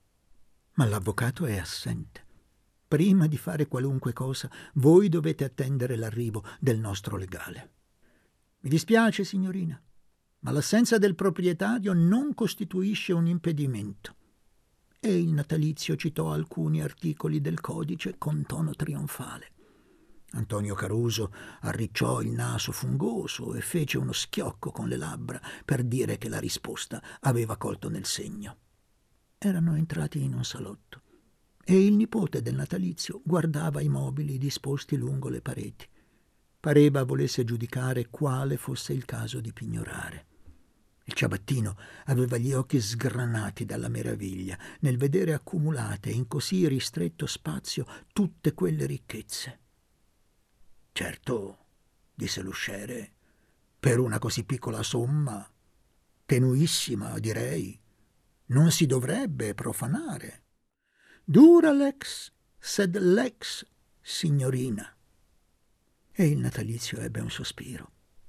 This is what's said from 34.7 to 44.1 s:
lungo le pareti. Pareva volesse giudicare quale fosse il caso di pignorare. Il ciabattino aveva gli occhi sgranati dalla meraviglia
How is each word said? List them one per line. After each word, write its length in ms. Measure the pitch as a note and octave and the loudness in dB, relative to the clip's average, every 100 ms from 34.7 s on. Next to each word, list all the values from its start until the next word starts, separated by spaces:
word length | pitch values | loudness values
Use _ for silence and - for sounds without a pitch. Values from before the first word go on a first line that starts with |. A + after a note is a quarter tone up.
| C#3 - C#3 | -6 -4 -4
lungo 320 | B2 C3+ C3 | -2 -4 -4
le 140 | B2 | -6
pareti. 440 | - - A2 - - _ _ _ _ _ _ _ | -6 -8 -10 -12 -20 _ _ _ _ _ _ _
Pareva 440 | D3+ D3 D3 C#3 | 6 10 10 6
volesse 400 | B2+ C3+ C#3 - | 2 2 0 0
giudicare 640 | A#2 A#2 A#2 B2+ B2+ B2+ A#2 | -2 -2 -4 -4 -2 -2 -4
quale 460 | - D3 C3 C#3 C#3 | -2 -2 0 -2 -4
fosse 360 | - C3 - | -4 -6 -4
il 100 | C#3 - | -4 -4
caso 360 | A#2 A2+ B2+ | -6 -6 -6
di 100 | A2+ | -10
pignorare. 760 | - A2 A1 - - - D#2 - _ - - _ _ _ _ | -10 -8 -6 -6 -8 -10 -12 -18 _ -20 -20 _ _ _ _
Il 100 | - | -8
ciabattino 640 | - A2 G2 - C3+ G#2+ G2+ - - - | -2 0 -2 -2 -2 -2 -6 -14 -12 -2
aveva 320 | B2 B2 B2 | 0 2 0
gli 160 | B2 | 0
occhi 280 | C3+ B2+ C#3 | -2 0 0
sgranati 840 | G#2 A#2 C3 B2 A#2+ A2+ G2 - G#2 | 0 -2 -2 -2 -2 -2 -4 -8 -8
dalla 240 | A2 A#2 | -6 -6
meraviglia 680 | A#2 A#2+ | -4 -4